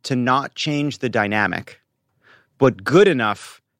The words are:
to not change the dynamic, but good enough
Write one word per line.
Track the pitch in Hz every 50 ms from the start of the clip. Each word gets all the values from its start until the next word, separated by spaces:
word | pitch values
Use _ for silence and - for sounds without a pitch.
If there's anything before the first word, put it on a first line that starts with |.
to | _ - 139
not | 127 120 123 127 139 139 - _
change | - - 151 147 147 147 147 123 -
the | - 123
dynamic, | 107 117 104 101 104 107 104 92 87 87 92 - - _ _ _ _ _ _ _ _ _ _ _ _ _ _ _ _ _
but | 135 131 - -
good | 98 - 135 180 208
enough | 196 160 127 113 107 101 - - - - _ _ _ _ _